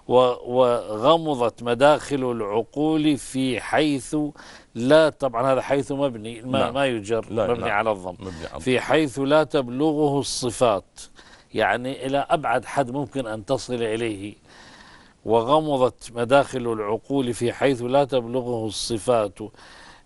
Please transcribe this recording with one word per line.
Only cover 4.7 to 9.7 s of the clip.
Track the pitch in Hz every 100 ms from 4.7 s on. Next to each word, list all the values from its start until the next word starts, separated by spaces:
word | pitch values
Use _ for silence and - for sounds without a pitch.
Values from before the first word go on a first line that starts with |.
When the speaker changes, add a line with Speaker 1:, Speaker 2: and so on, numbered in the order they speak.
Speaker 1:
لا، | 110 123 156 156
طبعًا | - 135 117 135
هذا | 131
حيث | - 139 127
مبني، | 139 139 113 110 117
ما، | 127 131
Speaker 2:
نعم. | -
Speaker 1:
ما | 135 139
يجر، | 117 98 113 107
Speaker 2:
لا، | 110 98
Speaker 1:
مبني | 120
Speaker 2:
نعم. | 101
Speaker 1:
على | 104 110
الضم. | 101 90
Speaker 2:
مبني | 90 95
على | 82 82
الضم. | 67
Speaker 1:
في | 127 120
حيث | 110 147 151 139
لا | 139 151
تبلغه | 151 151 123